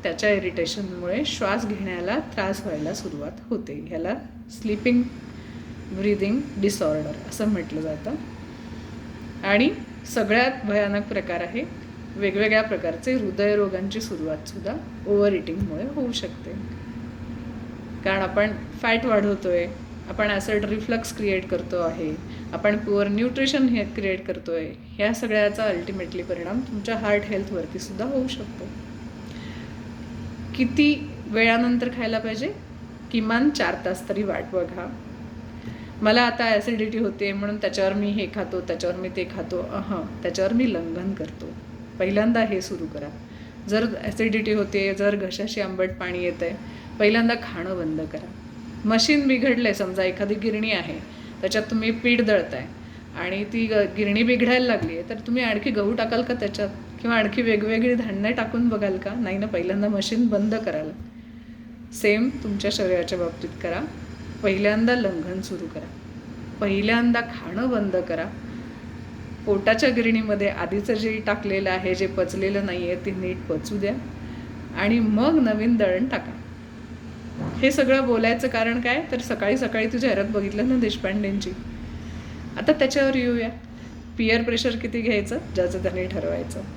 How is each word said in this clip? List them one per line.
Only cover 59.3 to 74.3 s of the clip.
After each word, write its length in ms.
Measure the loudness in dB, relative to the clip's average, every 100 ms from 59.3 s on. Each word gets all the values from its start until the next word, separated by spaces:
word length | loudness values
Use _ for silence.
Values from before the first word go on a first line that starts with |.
| 0
ना, 80 | 0
पहिल्यांदा 420 | 0 0 2 2
मशीन 400 | 2 0 4 4
बंद 280 | 4 4 2
कराल. 340 | 0 -2 -4 -8 -14 -14 -18 -18 -18 -16 -16 -16 -14 0
सेम 280 | 4 4 2 0
तुमच्या 280 | -4 -2 -2
शरीराच्या 440 | 0 2 2 0 0
बाबतीत 320 | -2 -4 -10 -6
करा. 220 | -4 -4 -4 -8 -12 -12 -12 -2
पहिल्यांदा 520 | 2 4 4 4 4 4
लंघन 460 | 2 -2 -4 -4
सुरू 260 | -4 -6 -6
करा, 200 | -8 -10 -12 -14 -14 -12 -12 -12 -2
पहिल्यांदा 600 | 0 2 4 4 6 4
खाणं 480 | 0 -6 -6 -2 2
बंद 260 | 2 2 0
करा. 300 | 0 -2 -2 -6 -10 -10 -12 -12 -14 -12 -12 -12 -12 -8 0
पोटाच्या 440 | 2 4 6 4
गिरणीमध्ये 600 | 4 4 4 2 2 2
आधीचं 440 | 0 -2 -2 0
जे 280 | 0 0 0 0
टाकलेलं 440 | 0 0 0 2
आहे, 260 | 0 0 0
जे 120 | 0
पचलेलं 580 | 0 0 0 0 0 0
नाही 260 | -2 -2
आहे, 140 | -2 -2
ते 60 |
नीट 260 | -4 -4 -4 -2
पचू 280 | -4 -2 -2
द्या 160 | 0 -2 -6 -10 -10